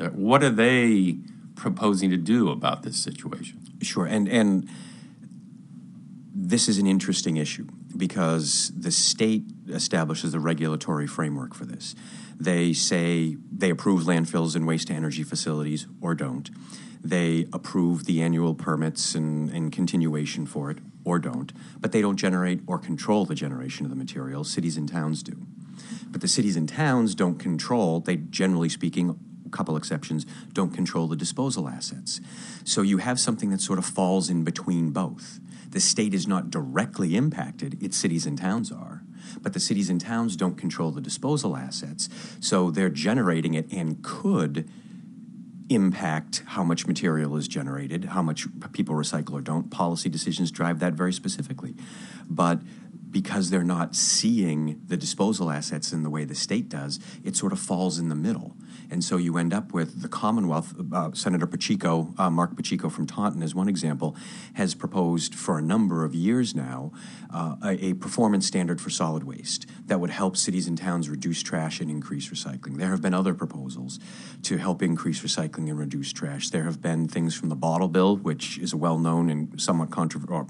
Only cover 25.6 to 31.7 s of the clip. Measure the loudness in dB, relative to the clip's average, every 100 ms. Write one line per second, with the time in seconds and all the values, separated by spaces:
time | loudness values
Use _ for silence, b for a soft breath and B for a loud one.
25.6 | B B B B B -4 0 4 4 2
26.6 | 0 2 4 6 4 4 2 2 0 -2
27.6 | 2 2 4 2 2 0 -2 0 4 4
28.6 | 2 2 -2 2 2 0 -8 -16 -10 -4
29.6 | -2 -2 -2 -4 -2 -4 -4 B B 0
30.6 | 0 0 0 0 0 0 -2 -2 -2 0
31.6 | -4